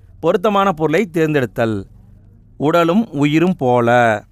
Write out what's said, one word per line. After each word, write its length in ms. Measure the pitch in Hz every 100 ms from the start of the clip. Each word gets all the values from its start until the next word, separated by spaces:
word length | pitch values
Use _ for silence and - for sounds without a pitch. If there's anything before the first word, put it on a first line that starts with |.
| - -
பொருத்தமான 520 | 160 175 208 202 196
பொருளை 380 | 151 156 160 208
தேர்ந்தெடுத்தல். 800 | 160 156 147 120 - 117 104 95 - - - - - - -
உடலும் 540 | 143 170 165 190 233
உயிரும் 440 | 147 147 156 175 180
போல. 680 | 127 123 117 120 117 107 -